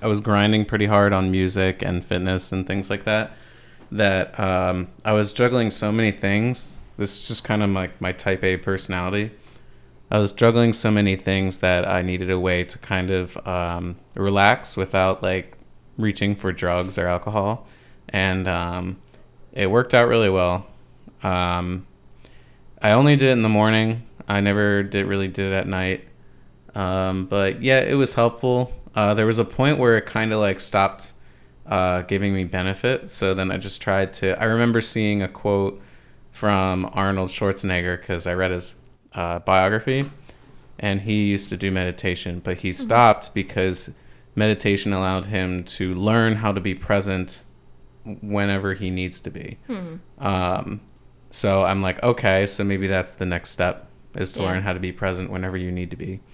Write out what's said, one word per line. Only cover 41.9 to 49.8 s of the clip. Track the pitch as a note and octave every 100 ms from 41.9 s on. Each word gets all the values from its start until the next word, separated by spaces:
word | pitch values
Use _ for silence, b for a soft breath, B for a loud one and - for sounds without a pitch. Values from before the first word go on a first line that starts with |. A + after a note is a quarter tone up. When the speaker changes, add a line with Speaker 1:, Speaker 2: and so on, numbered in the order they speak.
| F2+ F#2+ F2+ - F2
Speaker 1:
but | - F#2
he | F#2+
Speaker 2:
Mm-hmm. | F2+
Speaker 1:
stopped | A#3+ A2+ A#2 G#2 -
because | - F#2+ - F#2 F2+ - b b b b -
meditation | G#2+ G#2 G#2+ G2 -
allowed | F#2+ F#2+ F#2+ F#2+
him | G2+ F#2 F2+
to | F2+ - F#2
learn | F2+ G2+ A2+ A2+ A2
how | A2
to | G2+
be | F#2+ F#2+
present | - G2+ G2 F#2+ F#2 - - - - - - - - G#2
whenever | G#2 G2+ G2+ G2 G2
he | F#2+ F#2+
needs | F#2 F#2 -
to | -
be. | F2+ D#2 - -
Speaker 2:
Mm-hmm. | A3